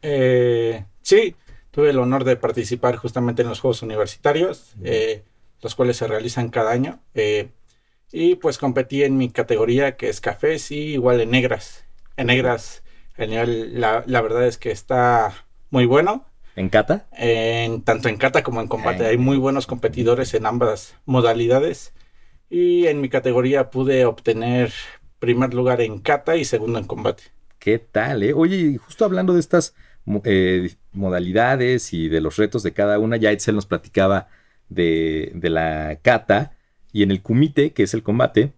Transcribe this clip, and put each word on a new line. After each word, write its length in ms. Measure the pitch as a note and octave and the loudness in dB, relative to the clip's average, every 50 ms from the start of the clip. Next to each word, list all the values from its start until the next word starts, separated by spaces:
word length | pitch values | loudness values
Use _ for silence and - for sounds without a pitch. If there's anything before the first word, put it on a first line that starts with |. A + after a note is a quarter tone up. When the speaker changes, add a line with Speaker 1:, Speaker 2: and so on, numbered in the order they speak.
Speaker 1:
Eh, 800 | - D3+ C#3+ C3+ C3 B2+ B2+ B2 B2 B2 A#2+ A#2 A#2 A2+ A2+ G#2+ G2 - - - | -4 -2 0 2 2 4 4 4 4 4 2 2 0 -2 -2 -6 -10 -16 -20 -14
sí, 340 | _ - F#3+ G#3 A3+ F#3 E3+ _ _ - - - _ - | _ 4 4 4 4 2 -4 _ _ -20 -20 -20 _ -10
tuve 200 | - C#3+ D3 D3 | 0 2 2 4
el 80 | C#3 C3 | 4 2
honor 260 | B2 B2 C3 C3+ C3 | 2 2 0 0 2
de 120 | B2+ B2+ | 0 0
participar 600 | A#2 - A2+ A2 B2 A2+ G#2+ B2 A#2+ - B2 B2 | 0 0 -4 -2 -2 -4 -4 -4 0 0 0 0
justamente 460 | A#2+ - - - B2+ A#2+ A#2+ A#2 A#2+ | 0 -6 -6 -4 -2 -2 -2 0 0
en 60 | A#2+ A#2+ | -2 -2
los 120 | G#2+ - | -2 -2
Juegos 220 | - C3 A#2 - | -2 -2 -2 -2
Universitarios, 880 | - A2+ G#2+ G#2+ G#2 G2 - - _ D3 D3 D#3 F3 F#3+ F3 - - _ - | -4 -6 -2 -2 -4 -4 -4 -2 _ 0 2 2 0 -2 -2 -8 -16 _ -20
Speaker 2:
Ujú. 80 | G#2+ - | -12 -6
Speaker 1:
eh, 380 | E3 A#2 A2 A2 A2 A2 G2+ G2+ _ _ _ _ - _ _ | -4 -2 -2 -2 -2 -4 -8 -10 _ _ _ _ -20 _ _
los 120 | - A2+ - | -12 -12 -2
cuales 220 | - C3 B2 A#2+ | 0 0 0 0
se 100 | - A#2+ | -2 -2
realizan 420 | G#2+ G#2+ G#2+ A2+ B2 - B2+ A#2+ A#2 | -4 -4 -4 -4 -4 -4 -4 -6 -4
cada 220 | - B2 A2 A2 | -2 -2 0 0
año. 280 | A#2 B2 C3+ C#3+ C3 - _ - - | 0 0 -2 -4 -6 -14 _ -10 -4
Eh, 360 | A2+ G#2+ G#2 G#2 G#2 G2+ - - _ - _ _ _ _ _ _ _ _ _ | -2 0 0 0 -2 -4 -6 -14 _ -20 _ _ _ _ _ _ _ _ _
y 260 | - E3 E3 F3 F3+ | -6 0 2 2 2
pues 200 | F3+ - D#3 C3+ | 2 0 -4 -2
competí 460 | - - C3+ B2 C3+ B2+ - C3+ C#3 | -2 -4 -2 -2 -2 -4 -2 0 0
en 140 | C#3+ C#3 C3+ C3+ | 2 2 2 2
mi 100 | B2+ A#2+ | 0 0
categoría, 680 | - - A2 - A#2 G#2+ A2+ A#2 A#2+ C3 C#3 C#3 B2+ | -2 -4 -2 0 0 0 2 2 2 2 2 0 -2
que 120 | - - A2 | -4 -6 -6
es 120 | G#2 - | -6 -4
cafés, 500 | - A#2 G2+ - - D3 D#3+ D3 - - | -4 -6 -4 -2 -2 -2 -2 -2 -6 -8
y 240 | D3 D3 D3+ D3+ D3+ | -8 -8 -6 -4 -4
igual 260 | C3+ A#2+ B2+ B2 A#2+ | 0 2 2 2 2
en 100 | A2+ A2+ | 2 2
negras. 540 | B2 C3 B2 B2 A2 - - - - - - - - - - - - | 0 0 0 0 -4 -4 -8 -16 -18 -20 -20 -20 -20 -20 -20 -18 -10
En 120 | - C3 A#2+ | -6 0 0
negras, 540 | B2 C3 B2+ B2 A#2+ A2+ - - - - - - - - - - - | 0 2 2 0 -2 -2 -4 -12 -16 -18 -18 -20 -20 -20 -20 -20 -10
el 140 | - A#2 G#2+ | -8 -6 -4
nivel, 480 | A2 A2+ A#2 A#2+ A#2 A2+ A2+ - A#2+ A#2+ | -2 -2 -2 -2 -2 -4 -6 -8 -6 -2
la, 240 | A#2 G#2+ A2 A#2 - | -2 0 0 -2 -2
la 160 | - B2+ A#2+ | 0 0 0
verdad 240 | A2+ A2 A2+ A#2+ B2 | 0 0 0 0 0
es 100 | B2 A2+ - | 0 -2 -4
que 120 | - A2 | -6 -6
está 640 | G#2+ G2+ - - C3 B2 A#2+ A#2+ A#2+ A#2 A2 G#2 - - - _ - - - - | -6 -8 -6 -2 0 2 2 4 4 2 2 0 -4 -8 -20 _ -20 -20 -14 -2
muy 140 | - C3 B2 | 2 2 4
bueno. 380 | A#2+ B2+ C#3+ E3 G3 G#3+ C4 - - - - - - - | 4 4 4 4 2 -2 -4 -8 -16 -20 -20 -20 -16 -8
Speaker 2:
¿En 140 | - F#2+ F#2+ | -6 -4 2
kata? 360 | - G#2+ G#2+ - D#3 G#3 - - | 2 2 4 4 -2 -2 -2 -14
Speaker 1:
En, 680 | - - A#2+ A#2 A#2 A2+ A2+ A2+ A2+ A#2 A#2 A2+ A#2 A2 | -12 -4 0 0 0 0 0 0 0 -2 -2 -4 -6 -4
tanto 260 | - - C#3 C#3 B2 B2 | -2 -2 -2 0 0 -4
en 80 | G#2+ | -2
kata 260 | - - C3 C3 - | 0 0 2 2 0
como 200 | - - A#2+ A#2 | 0 0 -6 -6
en 60 | A2 G#2+ | -6 -6
combate. 360 | A2+ A2 A2 A#2+ A2 A2 A#2 | -6 -4 -2 -4 -2 0 0
Speaker 2:
Ah, 40 | A2 | 0
Speaker 1:
Hay 80 | A2+ A#2+ | 2 2
muy 180 | B2+ C3 C#3 | 2 2 2
Speaker 2:
en 60 | C3+ | 2
Speaker 1:
buenos 240 | C3 C3+ C3+ C3+ B2 | 2 0 -2 -2 -4
competidores 680 | - B2+ A#2+ - A2+ - B2 A#2+ A2+ A#2+ B2 C3 - | -6 -8 -4 -4 -4 -2 0 2 2 2 2 0 -2
en 140 | - A2 A2 | -2 -2 -2
ambas 480 | A2 A#2 A#2+ B2 A2 G#2+ G#2 - - - - _ | -2 -2 0 0 0 -2 -4 -10 -18 -20 -18 _
modalidades. 880 | - C3 B2+ A#2 A#2 A2+ A#2 A#2 A#2 B2 C3+ D3 E3 - - - - - - - - _ - - - - - _ _ | 0 2 2 4 4 2 2 2 2 4 2 2 0 -4 -6 -14 -18 -18 -20 -20 -20 _ -20 -20 -20 -20 -20 _ _
Y 380 | - F3 F3 F3+ F3 F3 F3 | -2 0 2 2 4 4 4
en 140 | E3 D3 D3 | 2 2 0
mi 80 | C#3 C3 | -2 -2
categoría 600 | - C3+ B2 C3 A#2+ B2 B2 C3 C#3 C#3 C3 - | -2 -2 0 2 2 2 2 2 2 2 0 -2
pude 340 | - B2+ C3 C3+ C3+ C3 B2+ | -2 -2 0 2 4 4 4
obtener 680 | A#2 A2+ - - - A2 A2 A2+ A#2+ B2 B2 B2 A2 - - - - - - - - - _ | 2 2 0 -2 -2 0 0 0 0 2 0 0 0 -4 -12 -16 -16 -20 -20 -20 -20 -12 _
primer 340 | - A#2+ A#2+ A#2+ C3 B2+ | 0 0 2 2 2 0
lugar 280 | A#2+ A#2+ B2+ B2+ B2 A#2+ | 0 0 0 2 2 2
en 180 | A#2 A2 G#2+ G2 | 0 -2 -4 -6
kata 380 | G2 - D3 C#3+ - - D#3+ | 0 0 0 0 0 -2 -2
y 80 | E3+ C#3+ | 0 0
segundo 340 | - - A2 G#2+ A#2 A#2 A2 | -2 -2 -2 -2 -2 -4 -6
en 60 | - | -6
combate. 380 | - - A#2 G#2+ G#2+ G#2+ - - - - - _ - - _ | -8 -10 -4 -4 -4 -6 -6 -12 -20 -20 -20 _ -20 -20 _
Speaker 2:
¿Qué 220 | - G2+ A2 A#2 | -2 0 0 0
tal, 420 | - - - G#2 A2 C3+ C#3+ A2+ | -2 -4 -4 -2 -2 -2 -2 0
eh? 100 | G2 A2+ D3 | 0 0 2
Oye, 220 | D3 E3 F3 F#3+ | 2 2 2 2
y 200 | F#3+ E3+ D3+ C#3 | 0 0 0 -2
justo 280 | A#2 - - - - A3+ | -2 -8 -14 -2 -2 0
hablando 300 | G3+ F#3 F#3 F#3 F#3 F3+ | 0 2 0 0 2 2
de 60 | F3 | 2
estas 340 | D#3+ - - F3 D#3+ - _ _ - - - - - | 2 2 2 0 0 0 _ _ -20 -20 -20 -16 -6
mo-, 180 | - G#2 G2+ G2 | -4 -4 -2 0
eh, 500 | A#2 G2+ F#2+ F#2 F#2 F#2 F2+ F2+ F2 - _ - - | 2 2 4 4 2 2 0 -2 -4 -8 _ -20 -16
modalidades 1000 | - G2 G2 F#2 F2+ F2+ F2+ F2+ F#2 G#2+ A#2 B2 C#3 C3+ B2 B2 B2+ A#2+ - - | -8 -6 -4 -2 -2 -2 -2 0 2 2 2 2 2 2 2 0 0 0 -2 -4
y 160 | - E2+ D#2+ D#2 | -4 -4 -2 0
de 120 | D#2+ D#2+ | 0 0
los 160 | D#2+ D#2 - | 0 -2 0
retos 260 | - G#2+ G#2 - A#2 | 0 -2 0 0 -4
de 100 | - F2 | -4 -4
cada 280 | - - G2+ G#2 G#2 G#2 | -2 0 0 2 2 2
una, 160 | A2 A2+ A#2 | 2 0 0
ya 160 | A2+ A2 G#2+ | 2 2 2
Itzel 240 | G#2 - - - G#2+ | 2 2 0 -2 -2
nos 100 | G#2 G2 | -2 -2
platicaba 600 | - - - - - - G2 F#2+ F#2+ G2 F#2+ - _ - _ _ _ _ _ _ _ | -4 -6 -6 -6 -4 0 0 2 2 2 0 -2 _ -20 _ _ _ _ _ _ _
de, 640 | F2 F2+ F2 E2+ D#2+ E2 D#2+ D#2+ D#2 D#2 - - - | -2 0 0 2 2 0 0 -2 -2 -4 -6 -8 -10
de 160 | E2+ E2 E2+ | -6 -4 -2
la 480 | E2 E2 D#2+ D#2+ D#2+ D#2 D#2 D#2 D2+ - | 0 0 0 -2 -2 -4 -4 -6 -8 0
kata 500 | _ - A#2+ A2+ - - G#2 G#2 D3 - - _ _ _ _ _ - - | _ 2 2 2 2 2 2 2 2 -4 -10 _ _ _ _ _ -20 -8
y 100 | - G#2+ | 0 0
en 80 | G#2 G2 | 2 2
el 100 | G2 F#2 | 2 -2
kumite, 520 | - - A2+ B2 D3+ D#3 C#3+ - C#3 D#3+ | -2 0 2 2 2 2 2 0 0 0
que 100 | - - | 2 0
es 120 | A2 - - | 0 0 0
el 100 | A2+ - | -4 -2
combate 480 | - G#2 A#2+ B2+ - - G#2+ B2 C#3+ - | -2 0 0 0 2 2 2 2 2 -2